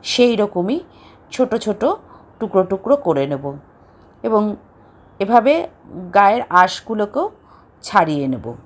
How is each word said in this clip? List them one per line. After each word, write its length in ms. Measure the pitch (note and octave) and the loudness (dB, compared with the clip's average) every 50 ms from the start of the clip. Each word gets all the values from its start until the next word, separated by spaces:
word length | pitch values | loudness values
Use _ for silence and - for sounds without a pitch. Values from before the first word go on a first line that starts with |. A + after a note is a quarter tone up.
| _ | _
সেই 300 | - - - B3 B3 A#3 | -6 0 2 2 2 4
রকমই 420 | G#3+ G#3 G#3 - F3+ F3 F#3+ C4 E4+ - - - - - - - - - - | 0 -2 -2 -2 -4 -2 -2 -4 -6 -6 -12 -20 -20 -20 -20 -20 -20 -20 -18
ছোট 180 | - - B3+ B3 A3 | -4 -4 -2 -2 -2
ছোট 260 | A#3 - G#3+ G3+ G#3 G#3+ C#4+ G4 G#4+ - - - - - _ _ | -4 -2 -4 -4 -2 -2 -2 -2 -2 -8 -20 -20 -20 -20 _ _
টুকরো 260 | _ A3+ G3+ - F#3+ F#3 | _ -10 0 0 0 0
টুকরো 300 | F#3 G3 F#3+ - - C#4 | 0 -2 -6 0 0 0
করে 280 | C#4+ C#4+ F3 D#3+ C#3 C3+ | 0 2 0 0 0 0
নেব 180 | C#3+ D3 C3+ C#3 C#3+ C#3 C#3+ - _ _ _ _ _ _ _ _ _ _ _ - | -2 -4 -6 -6 -10 -10 -12 -18 _ _ _ _ _ _ _ _ _ _ _ -4
এবং 180 | A3+ A3 G#3+ G#3+ G#3+ G3+ - - _ _ _ - - _ - - _ _ _ | 0 0 0 0 0 -6 -8 -14 _ _ _ -20 -20 _ -20 -20 _ _ _
এভাবে 320 | G3+ G3 A#3 A#3+ A3 C4 D4+ E4 - - - _ _ - - F3 F#3 F3 F3 | -2 2 2 4 4 4 0 0 -2 -8 -14 _ _ -16 -16 -14 -14 0 2
গায়ের 280 | G3+ G3+ G3 G#3+ A#3+ - - | 4 4 4 2 0 -4 2
আঁশগুলোকেও 760 | - F3+ F3+ F#3 - - - - A3+ G#3+ G#3 G3+ - C#4 E4+ G#4+ - _ _ _ - - _ _ _ _ - | 4 4 4 4 2 -8 -8 -8 -4 -4 -4 -4 -2 -4 -4 -6 -8 _ _ _ -20 -20 _ _ _ _ -18
ছাড়িয়ে 420 | - - G#3 E3+ D#3+ D3+ C#3+ C#3 C3 | 0 2 2 2 2 0 -2 -2 -4
নেব। 180 | C3 A#2 - A#2 A#2+ - - | -4 -6 -8 -12 -14 -14 -20